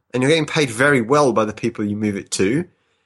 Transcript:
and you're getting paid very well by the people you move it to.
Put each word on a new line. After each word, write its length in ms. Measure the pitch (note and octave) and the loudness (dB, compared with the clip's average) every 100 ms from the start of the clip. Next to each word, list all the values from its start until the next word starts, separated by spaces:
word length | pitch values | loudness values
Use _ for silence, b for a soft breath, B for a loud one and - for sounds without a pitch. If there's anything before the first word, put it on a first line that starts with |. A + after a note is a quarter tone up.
| _ | _
and 100 | B2 | -2
you're 60 | C3 | 0
getting 160 | D#3+ D3 | 0 0
paid 240 | D#3+ C#3+ | -2 -2
very 320 | A2 C#3 C#3 | 2 2 2
well 320 | A2 D3 C#3+ | 2 2 2
by 120 | A2 G#2+ | 2 -2
the 80 | |
people 320 | G#2+ A#2 A2+ G#2 | -2 -6 -4 -4
you 100 | G#2 | -2
move 200 | G#2+ G2 | -4 -4
it 160 | - | -6
to. 340 | - G2 C#3 F3+ _ _ _ | -2 0 0 -4 _ _ _